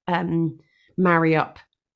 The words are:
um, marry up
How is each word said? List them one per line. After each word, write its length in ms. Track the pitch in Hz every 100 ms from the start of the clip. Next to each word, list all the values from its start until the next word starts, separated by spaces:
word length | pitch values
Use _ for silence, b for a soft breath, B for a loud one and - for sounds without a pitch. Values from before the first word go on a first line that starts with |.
| -
um, 520 | 175 175 165 165 - b b b -
marry 360 | 185 170 165 156
up 220 | - - _ _ _